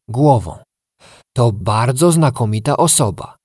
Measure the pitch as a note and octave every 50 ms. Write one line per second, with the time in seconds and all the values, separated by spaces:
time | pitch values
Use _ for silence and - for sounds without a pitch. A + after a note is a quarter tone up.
0 | _ - A2 B2+ D3 D3+ C3+ A2+ E2+ E2 D2 - - _ _ _ _ _ _ _
1 | _ - - - _ _ _ - A#2+ A#2 G2 G2+ F#2+ G#2+ G#2 A2 A#2+ B2 B2+ C3
2 | E3+ F3 D#3+ E3 D#3+ E3 C3+ - A#2+ G#2+ G#2+ A2 G#2 D3 C#3+ - D#3+ D#3+ - -
3 | C#3 G#2 E2+ - - - - _